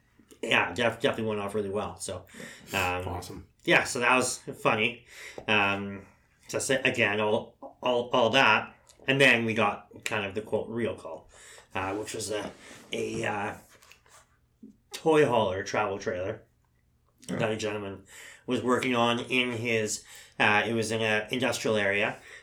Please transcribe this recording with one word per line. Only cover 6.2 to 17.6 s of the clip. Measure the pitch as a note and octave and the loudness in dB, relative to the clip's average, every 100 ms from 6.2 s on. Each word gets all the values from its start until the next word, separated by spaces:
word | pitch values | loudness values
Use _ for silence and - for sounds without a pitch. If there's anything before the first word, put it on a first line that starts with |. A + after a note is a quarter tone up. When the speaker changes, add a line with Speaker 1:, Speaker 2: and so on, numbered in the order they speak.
| _ _ - | _ _ -8
Speaker 1:
so | A2+ | -4
I | |
say, | - C3 C3 | 0 0 0
again, | A#2 G#2 G#2+ | 2 2 2
all, | G#2+ A2+ - - - - | 2 0 -2 -14 -20 -6
all, | B2+ A#2+ A#2+ | -2 0 2
all | C3 A2+ | 2 4
that. | C3 A#2 A2+ A#2 - _ - - | 6 6 4 0 -12 _ -6 0
And | C#3 | 4
then | C3+ A#2 | 6 6
we | A2+ | 2
got | A2 G#2 G2 - - - | 2 0 0 -10 -12 -6
kind | A2 | -4
of | G2 | -4
the, | F#2+ | -6
quote, | - G#2+ - | -4 -4 -4
real | A#2 G#2 | -4 -4
call, | - D#2+ D#2+ - - - - - | -6 -12 -14 -16 -20 -20 -20 -10
uh, | F#2+ F#2+ G#2 | -6 -4 -4
which | G#2 | -6
was | A#2 G2 | -8 -6
a, | G#2 G2+ - - - - | -6 -6 -12 -20 -20 -12
a, | A2+ A2 A2+ G#2+ | -8 -6 -4 -4
uh, | G2+ G#2 G2 - - - - _ - _ _ _ _ - - _ | -4 -6 -8 -16 -20 -20 -20 _ -20 _ _ _ _ -20 -20 _
toy | - D#3+ D#3 C#3+ | -2 4 6 6
hauler | A#2+ F#2+ F#2+ | 4 2 -2
travel | - A#2 G#2 G2 | -2 -2 -2 -2
trailer | A2+ G#2+ G2+ A2 - _ _ _ _ _ _ _ - | -4 -4 -6 -8 -14 _ _ _ _ _ _ _ -8
Speaker 3:
Yeah. | F#2+ | -4
Speaker 1:
that | A2 | -2
a | |
gentleman | G#2+ | -2